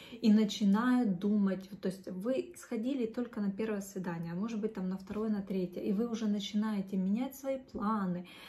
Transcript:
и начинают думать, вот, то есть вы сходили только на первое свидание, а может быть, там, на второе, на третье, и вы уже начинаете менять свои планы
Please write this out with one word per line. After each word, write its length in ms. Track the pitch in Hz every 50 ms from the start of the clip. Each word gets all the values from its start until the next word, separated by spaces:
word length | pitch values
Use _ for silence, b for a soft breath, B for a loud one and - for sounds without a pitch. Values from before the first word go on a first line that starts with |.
| B B 247 B
и 100 | - 220 208
начинают 840 | 220 220 208 - - 214 196 196 220 240 254 247 247 240 202 185 170
думать, 480 | 208 202 214 208 196 190 185 190 - -
вот, 100 | 208 -
то 80 | - 190
есть 180 | 180 - - -
вы 440 | 190 185 196 240 262 254 - - -
сходили 480 | - - - 247 220 220 254 285 262 233
только 360 | 220 - 247 240 226 - 220
на 100 | 202 196
первое 300 | 196 196 220 220 208 202
свидание, 520 | 196 - - 190 175 180 170 170 165 165 170
а 20 |
может 240 | 180 208 233 233 208
быть, 120 | 208 214 -
там, 160 | 202 185 185
на 80 | 190
второе, 320 | 190 - - 202 208 220 220
на 120 | 208 202
третье, 400 | 196 - 190 190 180 175 - -
и 100 | - 214 196
вы 140 | 202 240
уже 200 | 240 226 220 220
начинаете 720 | 208 208 208 202 - - 208 214 220 214 196 190 - 202
менять 380 | 190 185 190 202 240 262 277 -
свои 240 | - 277 269 269 262
планы 680 | - - - - 208 208 220 208 190 180 175 180 180 B B B B